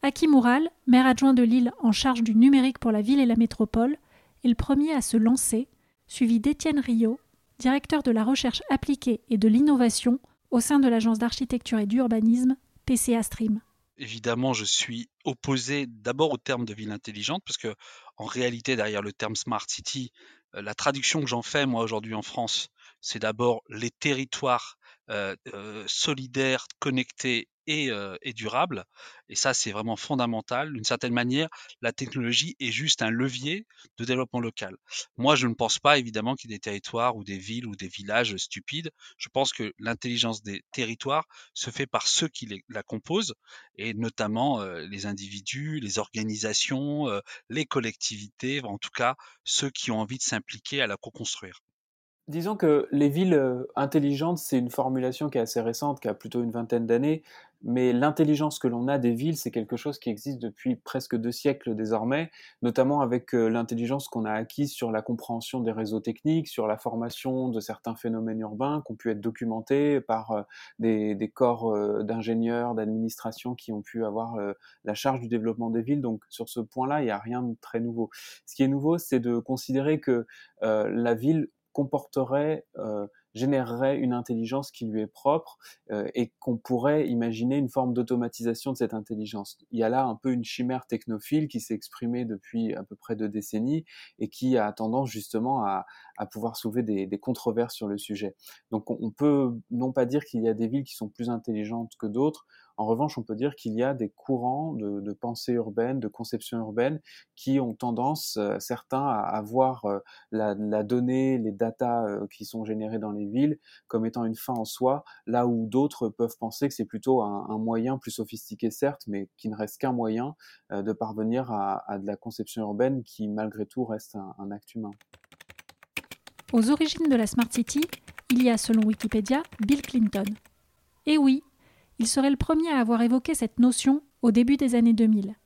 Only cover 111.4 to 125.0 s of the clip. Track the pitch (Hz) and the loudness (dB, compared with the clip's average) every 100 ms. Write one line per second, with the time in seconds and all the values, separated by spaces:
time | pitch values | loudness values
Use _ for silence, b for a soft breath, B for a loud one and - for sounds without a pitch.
111.4 | 110 101 117 - 123 120 110 101 101 - | -2 -2 -2 0 -2 0 0 -4 -6 -10
112.4 | 107 117 110 107 107 110 104 101 101 113 | -12 -10 -6 -6 -4 -6 -6 -6 -4 0
113.4 | 147 147 b b _ 117 113 113 117 113 | 0 0 b b _ -2 -2 -2 -4 -4
114.4 | - 123 110 - 127 143 b b - 120 | -4 -4 -4 -2 0 0 b b -2 0
115.4 | 120 117 113 123 147 - 117 104 117 - | 2 0 0 2 2 0 -4 -2 -4 -2
116.4 | 113 - 139 - 110 110 131 131 104 101 | -10 -4 -4 -2 -6 -4 0 2 2 -4
117.4 | - 107 110 113 117 131 - - 110 113 | -6 -4 -2 -2 -2 -4 -8 -8 -8 -10
118.4 | - 107 113 - 139 139 - 101 98 _ | -14 -6 -6 -2 -2 -2 -8 -8 -8 _
119.4 | 113 107 107 - 131 123 113 110 120 156 | -10 -6 -8 -4 -4 -2 -2 -2 -4 -10
120.4 | b b b 101 101 110 110 104 110 120 | b b b -8 -4 -4 -6 -4 -2 -2
121.4 | 127 110 98 98 - 101 98 101 - - | -2 -4 -2 -4 -6 -8 -6 -8 -10 -10
122.4 | 110 - 107 104 127 135 117 - 107 104 | -8 -6 -6 0 0 0 -6 -8 -6 -2
123.4 | 107 107 104 - 120 110 - 107 95 - | -4 -4 -8 -6 -4 -6 -8 -12 -12 -12
124.4 | 101 104 _ 117 107 104 | -12 -12 _ -10 -10 -12